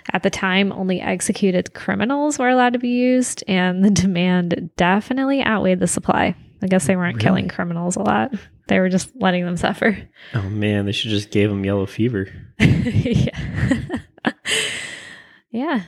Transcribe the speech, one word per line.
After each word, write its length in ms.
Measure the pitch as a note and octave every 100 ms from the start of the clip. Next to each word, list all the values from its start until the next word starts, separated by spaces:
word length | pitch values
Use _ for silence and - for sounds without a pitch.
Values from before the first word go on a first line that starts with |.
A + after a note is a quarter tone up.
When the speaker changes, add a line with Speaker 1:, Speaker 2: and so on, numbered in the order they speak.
| -
Speaker 1:
At 100 | F#3
the 60 | G3
time, 420 | - F#3+ F#3+ G3+
only 300 | - F#3 F3+
executed 720 | - F#3 - G3+ G3 F3+ -
criminals 640 | - - G3 G#3+ C#4+ D4 D4
were 80 | B3
allowed 240 | B3+ B3
to 80 | B3
be 80 | B3
used, 560 | B3 B3 B3+ B3 - -
and 340 | F#3 F3+ F3+
the 60 | G3
demand 760 | F3+ F#3+ E3+ F3+ F3+ F3 - E3+ -
definitely 680 | F3+ G3 - B3+ C4+ C#4
outweighed 380 | A#3 G#3+ F#3 F#3
the 60 | F#3
supply. 480 | - - - F3+ F3+ - _
I 40 | F#3+
guess 200 | F#3 -
they 80 | F#3
weren't 220 | F3 A#2
Speaker 2:
Really? 80 | -
Speaker 1:
killing 220 | F#3+ -
criminals 480 | - F3 E3+ F3 F#3
a 40 |
lot. 300 | G#3 G#3 B3 A3 - _ -
They 100 | G3
were 100 | F#3
just 220 | F#3 - C4
letting 300 | F#3+ F3+ F3
them 100 | F3
suffer. 400 | - - A3+ F#3+ - _ -
Speaker 2:
Oh, 80 | A#2 G2
man, 360 | G#2+ G#2 G#2 G2+
they 60 |
should 200 | G2 A2+
just 200 | G#2 G2+
gave 180 | G#2 G#2
'em 120 | G2+ G2
yellow 200 | G2+ F#2+
fever. 420 | - A#2 G#2+ G2 -
Speaker 1:
<laughs> 160 | - -
Yeah. 800 | - - B3 - - - - - - - - A#3+ - G4 - _
<laughs> 80 | - - - - - - - - - - - - _
Yeah, 340 | A3+ D4+ C4